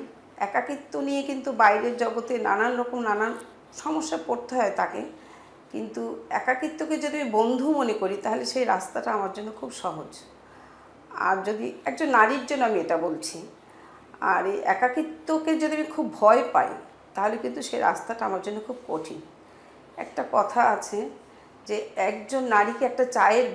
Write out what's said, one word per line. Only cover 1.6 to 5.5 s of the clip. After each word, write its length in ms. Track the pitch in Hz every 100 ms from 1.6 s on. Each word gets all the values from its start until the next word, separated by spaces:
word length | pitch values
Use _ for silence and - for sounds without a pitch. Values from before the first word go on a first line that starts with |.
বাইরের 340 | 220 208 233 240
জগতে 320 | 233 226 226 240 208
নানান 260 | 196 233 247
রকম 180 | 240 247 226
নানান 240 | 208 220 - - - - -
সমস্যা 360 | 294 311 - - -
পড়তে 240 | 240 - 254
হয় 140 | 208 -
তাকে, 220 | 180 - - - - - -